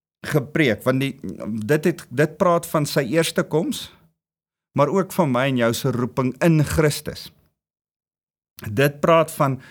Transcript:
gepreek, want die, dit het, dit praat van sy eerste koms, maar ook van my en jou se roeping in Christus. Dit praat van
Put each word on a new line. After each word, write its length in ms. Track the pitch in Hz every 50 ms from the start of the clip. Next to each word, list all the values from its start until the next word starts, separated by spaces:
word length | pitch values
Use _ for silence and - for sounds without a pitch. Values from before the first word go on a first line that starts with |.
| _ _ _ _ -
gepreek, 580 | - - 147 120 - - 156 151 117 104 - -
want 160 | 131 131 131
die, 200 | 135 135 - - - 90 - - - 104 110 107 107
dit 180 | 107 151 151 156
het, 220 | 175 170 - - -
dit 280 | 123 135 156 151 160
praat 300 | - 180 175 170 170 165
van 200 | - - 156 147
sy 140 | - - 156
eerste 420 | 143 101 151 165 160 - - 185
koms, 480 | 165 - 151 156 - 302 - - - - - _ _ _ _ _ _ _ _ _ _ _ _ _ _ _
maar 160 | _ 139 143 120
ook 240 | 175 196 180 190
van 180 | - - 139 139
my 180 | 123 123 135 139
en 80 | 131
jou 160 | 120 117 117 117
se 160 | - - 131
roeping 420 | 117 117 123 117 - 139 127 127 - -
in 220 | 175 170 160 151 147
Christus. 680 | - - 160 156 143 - - - - - - - - - _ _ _ _ _ _ _ _ _ _ _ _ _ _ _ _ _ _ _ _ _ _ _ _ - -
Dit 360 | 107 101 131 143 147 143 -
praat 300 | - 170 165 165 156 160
van 300 | - - 147 135 127 131 - -